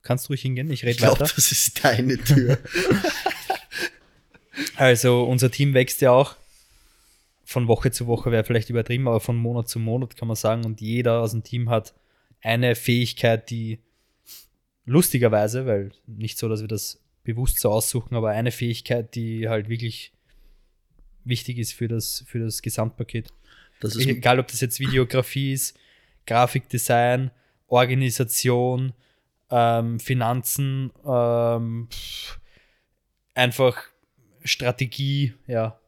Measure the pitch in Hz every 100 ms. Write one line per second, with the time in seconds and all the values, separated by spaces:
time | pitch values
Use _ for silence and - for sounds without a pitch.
0 | - 123 - 143 131 127 156 135 123 120
1 | - 117 147 - - - - - 139 117
2 | 127 123 - 139 120 131 - 349 370 202
3 | 330 - - - - - - - - _
4 | _ _ _ _ _ - 294 - 131 120
5 | 127 123 123 127 127 - 143 131 131 -
6 | 131 123 139 - - _ _ _ _ _
7 | _ _ _ _ - 127 117 113 127 -
8 | 120 117 127 113 107 117 - 120 113 123
9 | 131 113 - 120 117 120 117 117 113 110
10 | 123 - 117 110 110 113 113 107 110 120
11 | 120 117 113 113 - 123 117 113 - _
12 | _ _ _ _ 110 117 123 117 - 120
13 | 123 - 117 113 - 117 110 110 _ _
14 | _ _ _ - _ _ _ _ - 143
15 | 180 131 117 107 107 123 131 101 98 _
16 | - 104 113 - 113 110 107 107 - -
17 | _ _ - 117 131 - 110 107 - 123
18 | - 113 110 107 120 - 120 113 - 120
19 | 113 120 113 113 110 110 104 113 117 -
20 | - _ _ _ _ _ _ _ _ _
21 | - _ 123 120 - 120 113 - 117 113
22 | - - - 117 113 - 117 - 117 -
23 | 120 113 - - _ - _ _ 107 110
24 | 135 123 120 127 127 - 123 - 131 131
25 | 123 131 - 135 139 135 - _ _ _
26 | _ _ - 117 123 135 - 120 - 120
27 | 120 127 131 _ _ _ _ 123 127 131
28 | 131 113 120 - 127 123 123 127 131 -
29 | _ _ _ _ _ 123 117 117 117 113
30 | - 127 117 123 - - 139 135 131 _
31 | 147 123 120 117 117 117 117 117 117 -
32 | - - - - - _ _ _ _ _
33 | _ _ _ - 123 117 127 - - _
34 | _ _ _ _ - - 123 120 127 -
35 | 139 139 139 - - 117 110 -